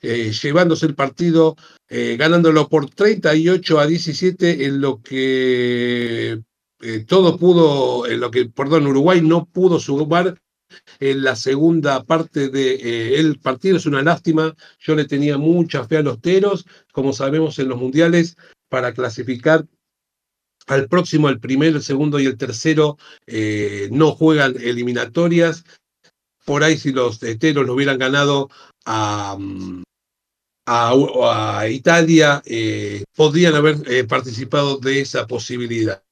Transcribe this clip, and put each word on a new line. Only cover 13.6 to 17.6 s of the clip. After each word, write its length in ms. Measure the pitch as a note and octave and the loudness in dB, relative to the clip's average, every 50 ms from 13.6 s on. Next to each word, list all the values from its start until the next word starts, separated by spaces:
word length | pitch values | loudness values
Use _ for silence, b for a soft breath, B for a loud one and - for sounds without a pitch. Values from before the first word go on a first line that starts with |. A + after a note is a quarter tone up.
| - F#3+ F#3+ D#3+ | 0 0 0 2
Es 80 | - | 0
una 160 | D#3+ C#3+ C3+ | 0 -2 0
lástima, 540 | C#3 D#3+ E3+ D#3 - F3 D#3+ D#3 D#3 D#3+ D#3+ b b b b b | 2 2 0 0 0 0 0 0 0 -2 -4 b b b b b
yo 160 | _ - D#3 | _ -2 0
le 100 | D3+ D3+ | 0 0
tenía 320 | D3 D3 C#3 C#3+ D3 D3 C3+ | -2 -2 -2 0 0 0 0
mucha 480 | D3 D#3+ E3+ F3 E3+ E3+ - D3 A#2+ | 2 2 2 2 0 0 -2 -6 -6
fe 120 | A2 D#3 D#3 | -2 0 0
a 40 | |
los 200 | D3+ C#3+ - A2+ | 0 0 -4 -4
teros, 440 | - E3 F3+ F#3+ F#3+ G3+ G3 F3+ F#3 b b b b b | -2 0 2 2 2 2 -2 -2 -6 b b b b b
como 220 | _ - C3 C3+ C3+ | _ -4 -2 -2 -2
sabemos 460 | - C3+ C3+ C#3+ D#3 D#3+ D#3 D3+ - | -2 -4 -2 -2 0 -2 -2 -2 -4